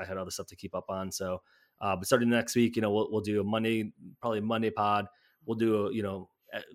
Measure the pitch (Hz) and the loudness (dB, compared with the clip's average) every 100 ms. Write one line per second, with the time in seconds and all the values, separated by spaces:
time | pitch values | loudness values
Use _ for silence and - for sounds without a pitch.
0 | 92 95 90 - 92 - 95 92 - 95 | -8 -6 -6 -8 -12 -14 -8 -8 -6 -6
1 | 95 - 92 92 - _ _ _ 101 92 | -4 -4 -4 -6 -8 _ _ _ -2 -2
2 | 92 127 120 120 117 123 117 113 107 104 | 2 4 6 2 2 2 4 2 2 2
3 | 107 107 101 104 101 110 113 113 107 - | 2 -2 0 0 0 0 0 0 -2 -10
4 | 90 - 120 107 110 113 110 107 104 104 | -20 -6 -2 -2 0 0 0 2 2 2
5 | 101 _ _ _ - 113 113 107 101 113 | 0 _ _ _ -6 0 2 4 2 -2
6 | 98 95 90 _ _ 104 - | -4 -6 -10 _ _ -12 -12